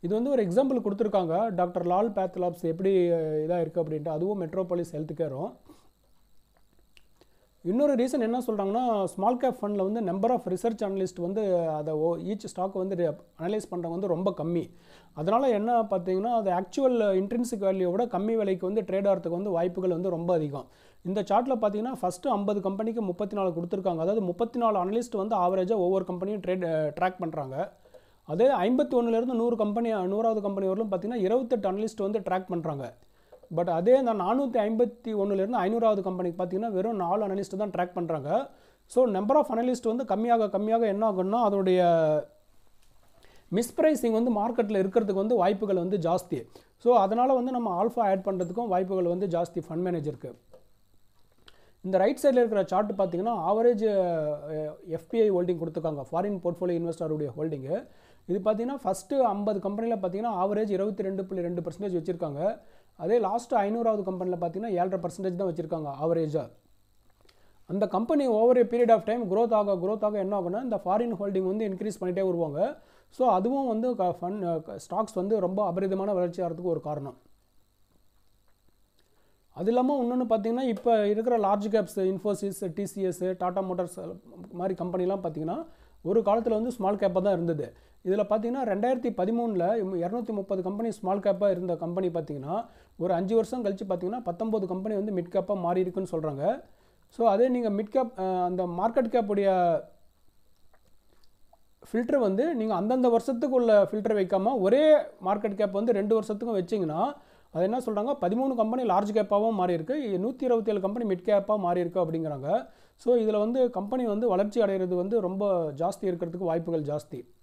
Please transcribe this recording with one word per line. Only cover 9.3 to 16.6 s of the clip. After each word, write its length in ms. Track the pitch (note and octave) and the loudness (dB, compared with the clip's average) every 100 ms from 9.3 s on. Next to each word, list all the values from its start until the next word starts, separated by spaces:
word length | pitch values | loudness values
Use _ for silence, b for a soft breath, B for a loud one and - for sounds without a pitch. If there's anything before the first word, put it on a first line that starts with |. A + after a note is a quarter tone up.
| B3 | 2
கேப் 200 | B3+ B3 | 0 -2
ஃபண்ட்ல 300 | G3+ G#3 F#3+ | -4 -2 -2
வந்து 100 | A3 | -2
number 300 | G3 F#3+ A3+ | -2 0 0
of 100 | B3 | 0
research 400 | F#3+ F3+ A#3 G#3+ | 0 -2 -2 -2
analyst 380 | G#3 G3 F#3 F3+ | -4 -2 -4 -4
வந்து 480 | E3+ G3 G#3 F3+ E3 | -4 -2 0 0 0
அதை 240 | D#3 D3+ | -2 -2
ஓ-, 220 | D#3 D#3+ E3+ | 0 0 0
each 300 | E3+ G#3 E3 - | -4 -6 -8 -6
stock 160 | F#3+ | -4
வந்து 220 | F#3+ F#3+ F#3 | -2 -4 0
re-, 480 | E3+ E3+ - - | -2 -2 -14 -8
அனலைஸ் 180 | E3 G#3+ - | -4 -4 -4
பண்றவங்க 180 | F3+ E3+ | -6 -6
வந்து 180 | E3+ F#3+ | -4 -2
ரொம்ப 260 | E3 F#3+ F#3 | 0 0 -2
கம்மி. 340 | D#3 E3+ - B B B B | -2 -2 -4 B B B B
அதனால 360 | - D#3+ A3+ C4+ | -6 0 2 4
என்ன 320 | G#3+ A3 A#3+ | 2 2 0
பார்த்தீங்கன்னா, 520 | G#3+ F#3+ F3 F#3 A3 | 2 -2 0 -2 0
அது 180 | A#3 G3 | 0 0
ஆக்சுவல் 500 | F3+ | -2